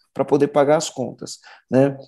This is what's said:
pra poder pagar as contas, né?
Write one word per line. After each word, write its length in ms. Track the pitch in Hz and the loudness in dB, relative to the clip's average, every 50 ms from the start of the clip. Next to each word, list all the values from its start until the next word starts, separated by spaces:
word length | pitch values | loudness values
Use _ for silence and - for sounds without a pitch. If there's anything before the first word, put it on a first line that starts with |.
| _ _ _ | _ _ _
pra 100 | - 135 | -6 -2
poder 240 | - 143 147 143 143 | 0 2 2 2 2
pagar 280 | 143 147 143 135 151 | 2 2 2 4 2
as 120 | 160 160 - | 0 0 -4
contas, 520 | - - 127 113 - - - - - - _ - - _ _ _ | -8 -8 -10 -10 -10 -14 -16 -18 -18 -18 _ -20 -20 _ _ _
né? 300 | 120 131 139 143 135 135 - | 2 2 2 2 0 -6 -14